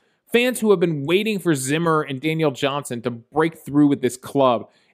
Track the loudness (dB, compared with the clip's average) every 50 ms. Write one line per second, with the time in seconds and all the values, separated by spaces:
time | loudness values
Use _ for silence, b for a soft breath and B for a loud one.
0 | _ _ _ _ _ _ 0 2 2 2 0 0 2 2 2 4 2 0 0 -2
1 | 0 0 0 0 2 0 -4 -2 0 0 0 0 0 -2 -2 0 0 0 0 0
2 | -2 -4 -6 -6 -4 -4 -2 0 0 -2 0 -2 -2 -2 -2 -4 -6 -8 -8 -6
3 | -6 -6 -8 -8 -12 _ 0 0 0 0 -2 -8 -10 -2 2 4 4 4 4 2
4 | -2 -2 -4 -6 -10 -4 0 2 2 2 2 0 -4 b b b b b